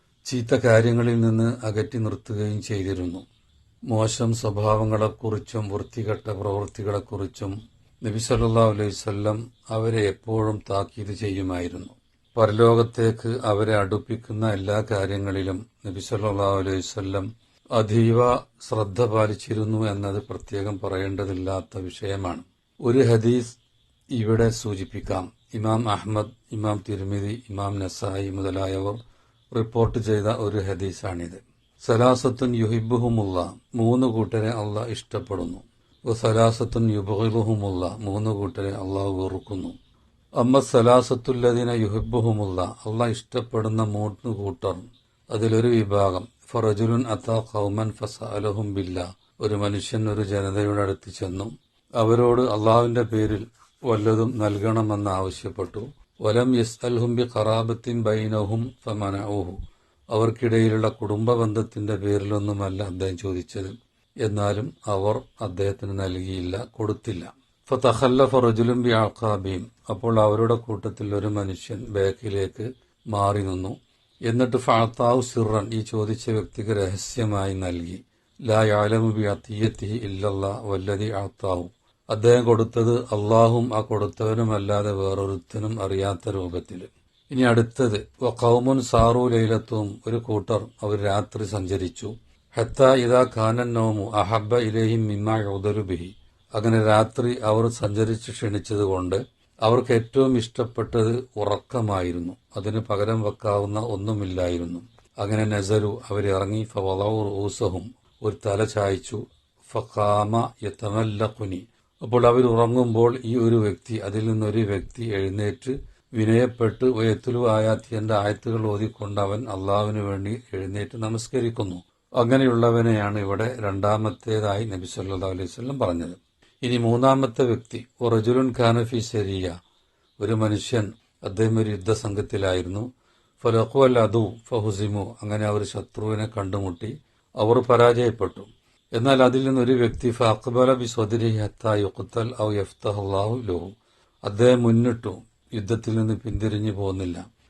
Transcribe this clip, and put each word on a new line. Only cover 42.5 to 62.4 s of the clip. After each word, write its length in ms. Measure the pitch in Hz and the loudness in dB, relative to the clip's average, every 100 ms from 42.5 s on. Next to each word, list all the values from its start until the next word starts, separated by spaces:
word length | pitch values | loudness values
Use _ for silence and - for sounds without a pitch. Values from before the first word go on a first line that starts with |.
| 90 90 - | -2 -4 -6
അള്ളാഹ് 300 | 110 113 120 113 | -6 -2 -2 -2
ഇഷ്ടപ്പെടുന്ന 680 | - 127 117 113 110 110 107 | -6 -8 -4 -2 -2 0 -2
മൂന്ന് 440 | 104 107 101 123 101 | -2 -4 -6 -8 -6
കൂട്ടർ, 380 | 101 87 101 90 - _ _ _ - | -6 -4 -6 -6 -12 _ _ _ -8
അതിലൊരു 400 | 110 113 110 120 | -2 2 4 4
വിഭാഗം, 540 | 117 101 101 98 90 - _ - | 2 2 2 2 0 -8 _ -6
ഫറജുലുൻ 580 | 120 110 101 113 117 123 | -2 0 2 2 0 0
അതാ 300 | 101 - 113 117 | -4 -2 -4 -2
ഖൗമൻ 460 | 107 101 104 110 | -4 -2 -2 -4
ഫസഅലഹും 760 | - 104 - 110 104 104 101 104 | -6 -10 -10 -10 -6 -4 -4 -4
ബില്ലാ, 320 | 98 90 90 90 - _ - | -4 -4 -6 -8 -12 _ -6
ഒരു 180 | 107 104 | -4 -2
മനുഷ്യൻ 520 | 101 101 - 110 107 | -2 -4 -4 -4 -2
ഒരു 160 | 104 101 | -2 -2
ജനതയുടെ 580 | 101 98 98 101 104 | -2 -2 -2 0 0
അടുത്ത് 280 | 98 98 - | -2 -4 -10
ചെന്നു 360 | - 95 95 110 - _ _ _ | -10 -8 -6 -8 -12 _ _ _
അവരോട് 500 | 117 113 117 120 120 127 | 0 4 6 6 4 2
അള്ളാഹുവിന്റെ 560 | 107 110 117 120 120 117 | 2 4 4 4 0 0
പേരിൽ 400 | 110 107 101 113 _ _ - | 0 0 -2 -8 _ _ -8
വല്ലതും 460 | 127 110 107 110 113 110 | -2 2 2 2 0 0
നൽകണമെന്ന് 760 | 107 101 113 113 107 104 101 | -2 0 0 0 0 0 -2
ആവശ്യപ്പെട്ടു. 720 | 92 95 87 98 101 90 104 127 - _ - | -2 -4 -6 -10 -8 -8 -8 -14 -16 _ -4
വലം 300 | 107 113 123 123 | 0 2 4 2
യസ്അൽഹും 580 | 117 - 120 120 120 120 | 0 -2 -2 0 0 0
ബി 120 | 120 | 0
ഖറാബത്തിൻ 680 | 113 107 113 113 113 123 117 | 0 0 0 0 -4 -4 -2
ബൈനഹും 580 | 107 110 107 107 101 113 123 - | 0 0 0 -2 -2 -2 -4 -8
ഫമനഊഹു, 760 | - 104 98 98 104 101 90 98 - _ _ _ - | -8 -6 -4 -4 -4 -6 -6 -8 -14 _ _ _ -4
അവർക്കിടയിലുള്ള 800 | 110 113 113 117 113 113 110 110 | 0 2 0 2 4 4 4 0
കുടുംബ 400 | - 104 104 113 | -2 -4 -2 2
ബന്ധത്തിന്റെ 640 | 117 110 107 110 107 104 101 | 2 2 -2 -4 -6 -6 -4
പേരിലൊന്നുമല്ല 840 | 101 101 101 104 | 0 0 0 -2